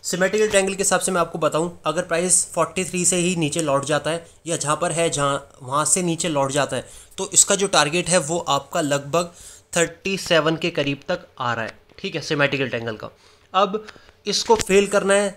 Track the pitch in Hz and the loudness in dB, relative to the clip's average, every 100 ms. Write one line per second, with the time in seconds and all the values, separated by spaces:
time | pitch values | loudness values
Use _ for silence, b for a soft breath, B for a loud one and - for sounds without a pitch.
0 | - 180 185 214 214 202 190 190 190 185 | -6 0 0 2 2 2 2 0 0 0
1 | 180 185 170 175 156 156 170 175 156 156 | 0 0 -2 0 0 0 -2 -4 -4 -4
2 | 175 165 180 175 - - 165 - 180 185 | -2 -2 2 2 0 0 -2 0 -4 -2
3 | 175 180 175 175 151 156 156 139 135 147 | 0 2 0 0 -2 0 0 0 0 -2
4 | 151 165 B B 156 170 143 151 175 160 | -2 -6 B B -8 -6 -2 -2 0 0
5 | 170 143 143 139 - - 127 143 151 - | 0 0 0 -2 -6 -18 -4 -2 0 0
6 | 180 165 180 147 135 143 135 127 110 B | 0 0 0 0 0 0 0 -2 -8 B
7 | B - 190 - - 202 190 165 151 170 | B -10 -2 2 4 2 2 4 4 2
8 | 165 180 147 170 156 139 - 180 147 143 | 2 0 2 -4 0 -2 0 -4 0 -2
9 | 139 156 175 B B B B - 170 170 | 0 -2 -2 B B B B -2 -2 -2
10 | 196 190 - 165 151 160 175 165 143 139 | -6 -6 2 2 4 0 -2 -2 -2 -4
11 | - 180 - - 123 113 110 - _ - | -4 -6 -6 -6 -4 -4 -6 -10 _ -12
12 | 196 156 139 147 143 143 131 120 117 107 | -8 -8 -4 0 0 0 -2 -4 -6 -8
13 | - - b b b 185 196 214 214 B | -12 -16 b b b 0 2 0 -8 B
14 | B B - 196 - 220 - 190 202 202 | B B -6 -4 2 2 4 4 4 0
15 | 190 202 202 | 2 2 2